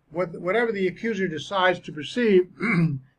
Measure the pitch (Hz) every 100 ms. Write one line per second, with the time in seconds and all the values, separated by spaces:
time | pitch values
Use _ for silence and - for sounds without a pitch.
0 | _ 160 180 151 175 220 233 202 185 175
1 | 226 196 180 156 - 196 185 180 - 156
2 | 135 240 226 185 - - 208 175 165 135
3 | -